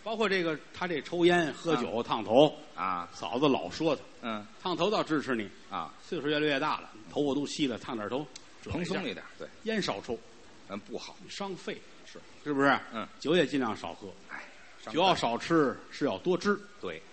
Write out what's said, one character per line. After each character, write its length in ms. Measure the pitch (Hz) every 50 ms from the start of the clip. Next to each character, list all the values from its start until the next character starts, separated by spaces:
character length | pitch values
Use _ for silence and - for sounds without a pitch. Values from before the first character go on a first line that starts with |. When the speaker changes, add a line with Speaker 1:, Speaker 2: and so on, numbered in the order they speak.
| -
Speaker 1:
包 120 | 202 226
括 120 | 214 226 202
这 140 | 190 190
个， 160 | 175 165 156 147 - - -
他 140 | - 180 175
这 120 | 175 143
抽 240 | 123 - - 175 170
烟、 280 | 175 175 175 170 147 -
喝 220 | - - 165 156
酒、 220 | 123 117 85 95 113
Speaker 2:
啊。 60 | 120
Speaker 1:
烫 200 | 123 147 120 107
头。 320 | 95 110 127 151 151 - - - - -
Speaker 2:
啊。 320 | - 90 95 92 87 85 - -
Speaker 1:
嫂 240 | - 117 85 95 127
子 100 | 147 147
老 220 | 131 90 73 90
说 260 | - - 156 160 143
他。 60 | 117 - - - -
Speaker 2:
嗯。 240 | - 120 110 107 104 - - -
Speaker 1:
烫 140 | - 190 175
头 140 | - 170 202
倒 140 | 214 190 151
支 180 | - 160 151
持 140 | 123 123 131
你。 140 | 113 104 95 - - - -
Speaker 2:
啊。 220 | 98 90 82 78 - - - -
Speaker 1:
岁 120 | 190 165
数 60 | 127 147
越 120 | 151 147
来 60 | 151
越 140 | 151 143 135
大 200 | 143 156 123 -
了， 100 | - - - - - -
头 160 | - 135 147 143
发 60 | 131
都 120 | 143 143 127
稀 180 | - - 147 131
了， 80 | 113 98
烫 180 | - - 135
点 120 | 110 104 101
头， 180 | 113 135 151 147 - - - - - - -
褶 60 | 107
一 40 | 101
下。 40 | 151
Speaker 2:
蓬 80 | 180
松 180 | 156 185 156 -
一 100 | 131 92
点， 80 | 82 - - - -
对。 80 | 80 - - - -
Speaker 1:
烟 180 | 208 220 214
少 180 | - - 117 101
抽。 140 | 190 - 120 113 - - - - - - - - - -
Speaker 2:
嗯， 100 | 98 104
不 140 | - - 120
好。 200 | 95 - - - - 190 -
Speaker 1:
伤 280 | - - 202 196 185
肺。 260 | 165 - - 175 - - - - - -
Speaker 2:
是。 140 | - - - - - - - -
Speaker 1:
是 100 | 147 147
不 80 | 135
是？ 160 | 139 143 131 107 - - -
Speaker 2:
嗯。 140 | 113 104 - - -
Speaker 1:
酒 160 | - 131 165
也 120 | 180 156 131
尽 120 | 139 139
量 160 | 127 113 104
少 180 | 92 - 85 82
喝。 140 | - - 95 90 - - -
Speaker 2:
哎， 140 | - - - - - - - - - - -
伤 100 | 113 110
肺。 60 | 143
Speaker 1:
酒 40 | 180
要 120 | 190 -
少 200 | 98 - 123 117
吃， 400 | 110 - - 165 165 151 127 104 - - -
是 160 | - - 147
要 140 | 131 95 92
多 180 | - 165 185 165
吃。 180 | - 202 208 - - - - -
Speaker 2:
对。 220 | - 92 80 80 - -